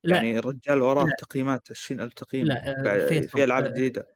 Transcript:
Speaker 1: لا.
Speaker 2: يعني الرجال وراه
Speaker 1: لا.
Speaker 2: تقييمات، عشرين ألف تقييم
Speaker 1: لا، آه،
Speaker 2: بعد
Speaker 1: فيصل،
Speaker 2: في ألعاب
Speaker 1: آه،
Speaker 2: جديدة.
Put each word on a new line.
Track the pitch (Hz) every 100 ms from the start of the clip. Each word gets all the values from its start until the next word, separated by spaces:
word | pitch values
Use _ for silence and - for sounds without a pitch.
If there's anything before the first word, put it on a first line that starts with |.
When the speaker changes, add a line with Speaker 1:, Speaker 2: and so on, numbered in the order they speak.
Speaker 1:
لا. | 170 180
Speaker 2:
يعني | 117 113
الرجال | 123 135 139 143
وراه | 127 139 143
Speaker 1:
لا. | -
Speaker 2:
تقييمات، | - 139 135 127 -
عشرين | 113 - 135
ألف | 120
تقييم | - - 135 151
Speaker 1:
لا، | 120 127
آه، | 135
Speaker 2:
بعد | 123 101
Speaker 1:
فيصل، | 82 156 -
Speaker 2:
في | 143
ألعاب | 135 127 113
Speaker 1:
آه، |
Speaker 2:
جديدة. | 117 131 123 -